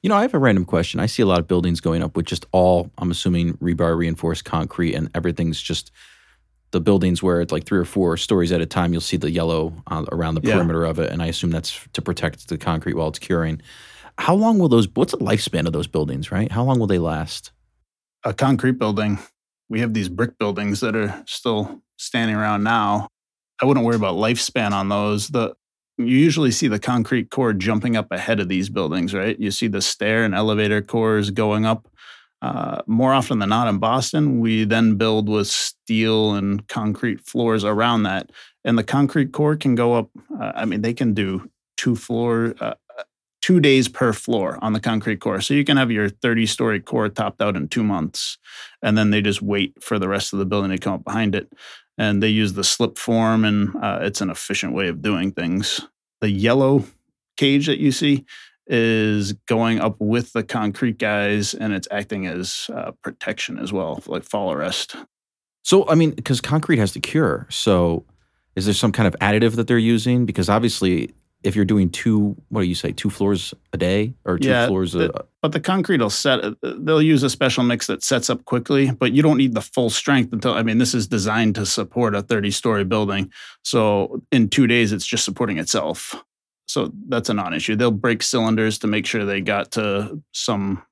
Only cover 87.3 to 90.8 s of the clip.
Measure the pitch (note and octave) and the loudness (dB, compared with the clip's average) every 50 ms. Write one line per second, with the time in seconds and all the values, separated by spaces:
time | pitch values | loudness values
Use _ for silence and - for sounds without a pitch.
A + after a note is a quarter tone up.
87.3 | A2 G2+ F#2 F2 E2 D2+ - - G#2+ G#2 B2 A#2+ A2 G2+ - A#2+ A#2+ A#2 - - | -2 -2 -4 -4 -6 -6 -2 -2 0 2 2 2 0 0 0 0 0 0 -2 -2
88.3 | - B2 A2+ A2 A2 A2 A2 A2 G#2+ - - G#2+ G#2+ G#2+ G2 - - A2+ G2+ G2+ | 0 0 2 2 2 2 2 0 0 -2 -2 -2 -2 -2 -2 -2 -4 -2 -2 -2
89.3 | G2+ G2 F2+ G2+ G#2 G2+ G2 - - A#2 G#2+ G#2 G2 G2+ G#2 G#2+ - D#3 - _ | -4 -2 -2 -2 -2 -2 -2 -4 -4 -4 -2 0 0 -2 -2 -4 -8 -14 -14 _
90.3 | - - - - A2 G2+ G2 G2 F#2+ F#2+ | -10 -6 -4 -2 -2 -2 -2 -4 -4 -6